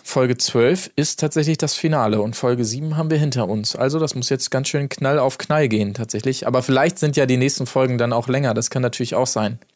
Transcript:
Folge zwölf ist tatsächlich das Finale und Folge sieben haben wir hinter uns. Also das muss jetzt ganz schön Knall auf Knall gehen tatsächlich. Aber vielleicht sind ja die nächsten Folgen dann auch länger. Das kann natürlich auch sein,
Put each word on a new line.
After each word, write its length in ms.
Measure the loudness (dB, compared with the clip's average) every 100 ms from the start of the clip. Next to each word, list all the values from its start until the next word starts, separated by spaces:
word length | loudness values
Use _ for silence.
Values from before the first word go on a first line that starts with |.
Folge 340 | -4 0 2 2
zwölf 540 | 0 4 4 2 -2 -2
ist 240 | -2 0
tatsächlich 380 | -2 0 0 0
das 160 | -2 -2
Finale 460 | 0 2 2 2
und 140 | 0 0
Folge 280 | 0 0
sieben 320 | 0 -4 -4 -2
haben 120 | 0
wir 80 | 2
hinter 320 | 2 0 -2
uns. 260 | -2 -2 -2
Also 240 | 0 0
das 160 | -2 -2
muss 140 | -2
jetzt 200 | -2 -2
ganz 180 | -2 -2
schön 180 | -2 -4
Knall 300 | -2 0 2
auf 180 | 0 -2
Knall 300 | -2 2 2
gehen 260 | 2 0
tatsächlich. 540 | -4 -6 -4 -4 -2 0
Aber 160 | 0
vielleicht 360 | 2 4 4 2
sind 180 | 0 2
ja 80 | 2
die 120 | 2
nächsten 280 | 2 0 -2
Folgen 320 | 0 2 2
dann 160 | 0
auch 140 | 0 0
länger. 240 | 0 0
Das 160 | 0 -2
kann 120 | 0
natürlich 340 | -2 -2 -2 0
auch 120 | 0
sein, 320 | 0 -2 -4 _